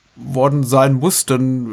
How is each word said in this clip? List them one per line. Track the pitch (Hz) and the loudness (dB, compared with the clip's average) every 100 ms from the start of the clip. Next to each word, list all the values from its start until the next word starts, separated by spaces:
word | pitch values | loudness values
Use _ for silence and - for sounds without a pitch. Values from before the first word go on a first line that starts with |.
| _ - | _ -18
worden | 127 131 139 143 | -8 -2 0 0
sein | 123 135 139 | 2 2 4
muss, | 131 170 - - | 2 0 0 -2
denn, | 127 131 131 117 | 0 0 -2 -4